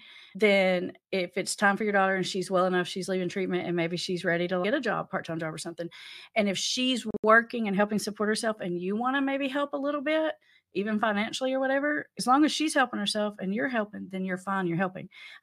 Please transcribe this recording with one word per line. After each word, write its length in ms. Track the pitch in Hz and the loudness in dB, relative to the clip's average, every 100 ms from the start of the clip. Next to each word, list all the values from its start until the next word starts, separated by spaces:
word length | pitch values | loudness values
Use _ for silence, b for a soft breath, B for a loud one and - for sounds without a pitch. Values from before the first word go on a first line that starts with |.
| B B B | B B B
then 600 | 190 208 196 185 180 180 - - | 2 6 6 4 2 -2 -10 -6
if 260 | 190 175 202 | -4 -2 -4
it's 200 | 165 - | -4 2
time 180 | 202 196 | 2 4
for 80 | |
your 80 | 214 | 2
daughter 240 | 196 190 190 | 4 4 2
and 100 | 180 | 0
she's 240 | 190 180 | -4 0
well 180 | 185 185 | 2 4
enough, 200 | 180 175 | 2 0
she's 220 | 196 180 | -4 -4
leaving 180 | 185 180 | -2 -2
treatment 400 | 196 185 180 180 | -2 -2 -2 -2
and 80 | 175 | -2
maybe 220 | 170 175 | 0 -2
she's 260 | - 180 | -4 -2
ready 240 | 180 170 175 | 0 0 0
to 140 | 185 | 0
get 120 | 180 285 | 0 0
a 40 | |
job, 300 | 233 170 160 | 0 -2 -2
part-time 300 | 185 - 165 | -6 -6 -6
job 140 | 165 | -6
or 40 | 160 | -8
something. 320 | 160 170 170 B B B B - | -10 -8 -10 B B B B 0
And 100 | 202 | 2
if 100 | 180 | 0
she's 480 | - - 254 247 226 - | -2 0 0 0 -4 -2
working 460 | 214 226 226 240 214 | 6 6 6 -4 -2
and 80 | 190 | 2
helping 240 | 208 214 | 2 2
support 300 | 208 202 208 | -2 -4 -2
herself 320 | 214 226 214 | 0 -2 -4
and 180 | 185 175 | -4 -4
you 160 | 180 208 | -2 -2
wanna 240 | 247 269 | 0 0
maybe 300 | 269 269 277 | 0 -2 -2
help 240 | 277 285 | -2 -4
a 40 | 285 | -2
little 240 | 277 294 | -4 -2
bit, 340 | 277 311 311 - b b b | 0 0 0 -4 b b b
even 260 | - 208 214 | -6 -2 0
financially 540 | 220 202 220 - 262 | 0 0 -2 -2 -2
or 60 | 262 | 0
whatever, 480 | 262 277 294 294 - - | 0 0 0 -2 -6 -6
as 100 | 240 | 2
long 180 | 269 302 | 6 6
as 60 | |
she's 220 | - 302 | 2 0
helping 260 | 302 254 208 | 2 2 0
herself 360 | 208 214 208 208 | -2 0 -2 -4
and 140 | 190 | -4
you're 140 | 208 277 | -2 -2
helping, 400 | 240 208 196 190 | -2 -4 -6 -10
then 160 | 190 190 | -6 -4
you're 120 | 185 | -4
fine, 300 | 190 196 180 | -2 -2 0
you're 100 | 165 | 0
helping. 320 | 190 185 - B B B | -2 -4 -14 B B B